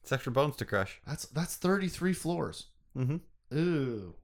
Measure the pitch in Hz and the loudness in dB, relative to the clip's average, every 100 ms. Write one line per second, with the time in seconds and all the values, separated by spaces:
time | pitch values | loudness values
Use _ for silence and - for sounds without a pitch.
0 | - 135 - 123 147 - 117 101 98 - | -2 -2 2 4 2 0 0 0 0 -6
1 | - 151 - 143 175 - 180 196 185 - | -8 -8 -6 -4 -4 0 2 2 2 0
2 | 180 180 160 170 123 - - _ _ 135 | 0 2 0 0 -2 -6 -16 _ _ -2
3 | 127 165 - - _ 139 175 160 131 110 | 0 0 -6 -20 _ 2 2 2 0 -2
4 | 92 82 | -8 -14